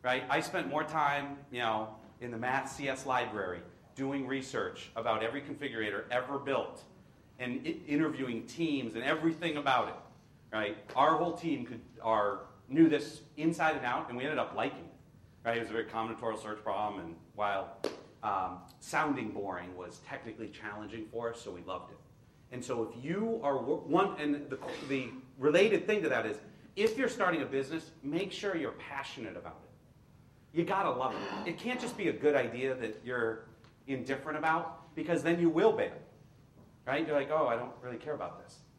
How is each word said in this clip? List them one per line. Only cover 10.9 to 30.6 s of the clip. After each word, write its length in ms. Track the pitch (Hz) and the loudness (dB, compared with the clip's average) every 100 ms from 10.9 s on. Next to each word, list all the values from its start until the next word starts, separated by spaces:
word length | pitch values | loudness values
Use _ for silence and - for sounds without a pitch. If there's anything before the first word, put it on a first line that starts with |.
Our 220 | 123 147 156 | 4 6 6
whole 160 | 170 | 2
team 320 | - 170 131 | 0 -2 -2
could, 160 | 117 113 - - | -2 -10 -12 -6
our, 380 | 110 110 104 101 - - - | 2 4 4 0 -8 -18 -2
knew 220 | 139 160 | 8 8
this 320 | 147 - - - - | 8 0 -12 -16 0
inside 380 | 160 170 160 143 | 0 4 2 4
and 100 | 123 | 0
out, 220 | 135 - | -2 -2
and 100 | 120 | -4
we 60 | |
ended 140 | 139 143 | -2 0
up 160 | 107 | 0
liking 300 | 101 127 - | 0 -2 -4
it, 600 | - - - - - - 117 | -14 -18 -20 -20 -20 -6 -2
right? 100 | 117 | 0
It 40 | |
was 100 | 110 | 0
a 20 | |
very 140 | 110 110 | -4 -4
combinatorial 560 | 113 113 110 117 107 | -4 -4 -2 -4 -4
search 200 | 107 107 | -6 -6
problem, 380 | 110 101 104 98 | -4 -2 -2 -4
and 160 | 85 82 - 104 | -10 -12 -14 -2
while, 420 | 104 98 92 - - - - - | 0 0 -4 -6 -6 -6 -16 -6
um, 360 | 107 98 92 - - - | -2 0 -2 -6 -14 -18
sounding 500 | - 147 156 135 107 | -2 0 2 0 -2
boring 440 | 107 98 90 87 90 | -4 -4 -6 -8 -10
was 220 | 90 85 - | -12 -14 -12
technically 420 | - 113 107 107 | -10 -10 -10 -12
challenging 580 | - 107 104 104 110 107 | -10 -10 -10 -10 -10 -8
for 240 | 113 117 | -4 -4
us, 100 | 117 | -6
so 100 | 104 | -10
we 120 | 90 | -10
loved 280 | 85 92 - | -6 -8 -8
it. 60 | - - - - - - | -18 -20 -20 -20 -20 -14
And 100 | 123 | -10
so 200 | 117 117 | -2 -2
if 200 | 110 120 | -2 -4
you 380 | 139 190 226 226 | -4 -2 0 0
are 140 | 143 131 | 2 0
wor-, 220 | 113 - | 2 -2
one, 360 | - 170 196 151 | 4 6 6 2
and 280 | 147 143 - | 0 0 -2
the, 80 | - - - 139 | -8 -6 -8 -2
the 200 | 135 120 - - - | -2 -2 -10 -16 2
related 480 | 139 160 220 170 185 | 6 8 8 6 4
thing 160 | 208 | 2
to 60 | 160 | 4
that 160 | 123 110 | 2 0
is, 120 | 101 - - - - | -4 -10 -20 -12 2
if 220 | 214 226 | 2 4
you're 100 | 254 | 0
starting 320 | - 185 170 | 4 2 2
a 60 | 123 | 0
business, 440 | 135 135 160 - - | 0 0 -6 -8 -10
make 280 | 139 165 190 | -2 -2 -2
sure 240 | - 208 | -2 -2
you're 180 | 175 123 | 0 -2
passionate 640 | 107 - 139 - - 107 87 | -6 -10 -8 -8 -8 -10 -10
about 220 | 90 - | -12 -14
it. 960 | - - - - - - - - - | -20 -20 -20 -20 -20 -20 -20 -20 -4
You 60 | 151 | -2